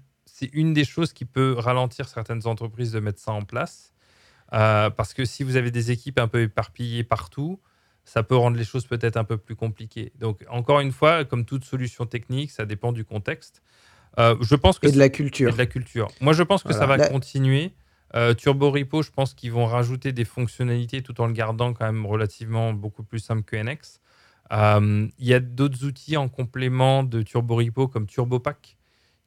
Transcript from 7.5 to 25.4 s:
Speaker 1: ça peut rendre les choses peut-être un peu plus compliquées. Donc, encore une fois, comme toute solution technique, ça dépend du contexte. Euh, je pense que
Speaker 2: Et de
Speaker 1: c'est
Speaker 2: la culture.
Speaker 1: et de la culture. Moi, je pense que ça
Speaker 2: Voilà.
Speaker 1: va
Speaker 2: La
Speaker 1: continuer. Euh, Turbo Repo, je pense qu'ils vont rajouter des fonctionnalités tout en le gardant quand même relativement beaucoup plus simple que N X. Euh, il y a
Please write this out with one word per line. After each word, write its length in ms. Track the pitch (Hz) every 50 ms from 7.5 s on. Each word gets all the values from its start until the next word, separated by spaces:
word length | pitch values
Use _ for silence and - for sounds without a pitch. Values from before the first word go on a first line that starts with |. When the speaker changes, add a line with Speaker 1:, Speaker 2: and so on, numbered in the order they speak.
| 190 - _ _ _ _ _ _ _ _ _
Speaker 1:
ça 180 | _ - 113 110
peut 140 | - 131
rendre 180 | 123 120 120 120
les 60 | 117 113
choses 220 | - - 131 -
peut-être 300 | - 123 117 120 117 113
un 60 | 113 110
peu 120 | - 117
plus 180 | 104 - - 113
compliquées. 580 | - 117 110 104 - 113 110 - 117 110 113 _
Donc, 260 | - 113 113 104 - - -
encore 300 | 120 120 117 143 147 143
une 140 | 139 135 131
fois, 320 | - 151 156 170 165 143
comme 200 | - 127 120 113
toute 200 | - 139 131 -
solution 400 | - - 131 127 113 - - 120
technique, 440 | 113 - 117 101 - 127 135 151 143
ça 140 | - - 107
dépend 260 | 104 110 - - 120 120
du 100 | 117 104
contexte. 580 | - 113 107 95 - 160 156 - - _ _ _ _ _ _ _ _ _ _ _ _ -
Euh, 180 | 120 117 117 117 117
je 140 | 123 110 143
pense 240 | 139 - 190 180 -
que 80 | -
Speaker 2:
Et 20 | 147
de 40 | 135
Speaker 1:
c'est 60 | 139
Speaker 2:
la 100 | 135 135
culture. 400 | 135 - 147 135 - - 131 117
Speaker 1:
et 20 |
de 60 | 113
la 80 | 117 127
culture. 400 | - - 127 117 - - 120 104 - - -
Moi, 120 | 131 147 160
je 80 | 165
pense 220 | 175 156 196 185 -
que 80 | -
ça 140 | 160 107 143
Speaker 2:
Voilà. 120 | 135 139
Speaker 1:
va 60 | 139 147
Speaker 2:
La 60 | -
Speaker 1:
continuer. 640 | 135 135 131 - - 135 135 131 135 139 165 190 - _ _ _ _ _ _ _ -
Euh, 180 | 117 117 120 117
Turbo 380 | 113 - 143 139 139 143 143
Repo, 320 | 135 143 139 131 - 160 147
je 80 | -
pense 220 | - 139 135 127 -
qu'ils 160 | - - 120
vont 140 | 113 120 120
rajouter 440 | 113 120 123 123 120 131 127 - 139 127
des 120 | 123 113
fonctionnalités 800 | - - 127 123 110 - - 127 123 120 120 120 117 135 135 131
tout 160 | - 120 -
en 60 | 117
le 60 | 117 113
gardant 400 | 110 113 110 110 113 120 123 117
quand 120 | - 113
même 200 | 110 110 110 104
relativement 680 | 101 107 110 110 101 - - 113 113 113 113 113 113 107
beaucoup 300 | 101 104 107 - - 107
plus 160 | - - 113
simple 240 | - - 113 110 104
que 140 | - -
N 100 | 107 107
X. 320 | 120 151 - - - _ _ _ _ _ _ _ _ _ _ _ - 107
Euh, 540 | 107 107 107 104 104 104 104 104 104 107 110 - -
il 80 | 127
y 60 | 120 123
a 40 | 127